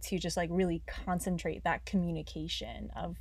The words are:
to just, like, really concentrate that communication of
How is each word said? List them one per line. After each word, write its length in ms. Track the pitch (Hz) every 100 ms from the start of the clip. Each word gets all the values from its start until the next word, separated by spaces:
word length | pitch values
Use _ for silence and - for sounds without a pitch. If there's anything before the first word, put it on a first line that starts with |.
to 160 | - 185
just, 160 | 175 180
like, 120 | 170
really 320 | 175 185 165 -
concentrate 800 | - - 180 185 175 170 156
that 220 | 175 156 -
communication 1080 | 196 175 160 - 160 156 - 110 117 - -
of 200 | 170 175